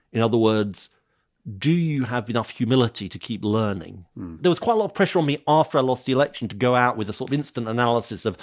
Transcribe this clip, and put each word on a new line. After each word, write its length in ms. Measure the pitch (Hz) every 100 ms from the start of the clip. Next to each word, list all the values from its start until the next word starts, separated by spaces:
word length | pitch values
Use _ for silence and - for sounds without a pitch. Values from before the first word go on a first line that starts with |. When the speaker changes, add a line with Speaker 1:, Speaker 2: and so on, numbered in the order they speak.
| _
Speaker 1:
In 100 | 117
other 160 | 117 113
words, 520 | 110 110 104 95 - _ _ _ _ _ - 98
do 120 | 139
you 320 | 170 165 143 120
have 240 | 123 110
enough 200 | 117 110
humility 580 | - 117 131 117 - 98
to 120 | 101
keep 240 | - 110
learning? 640 | 107 110 107 98 80 98 87 -
Speaker 2:
Hmm. 220 | 92 80
Speaker 1:
There 80 | 180
was 100 | 170
quite 140 | -
a 40 | 226
lot 80 | 202
of 80 |
pressure 260 | - 196 185
on 60 | 151
me 160 | 143 -
after 300 | 156 156 156
I 40 |
lost 240 | 131 127 -
the 60 |
election 360 | 131 143 - 113
to 60 | 101
go 200 | 123 123
out 220 | 123 110
with 120 | 104
a 40 |
sort 160 | 101 131
of 40 |
instant 340 | 143 147 - 113
analysis 560 | 117 120 117 113 98 110
of, 120 | 90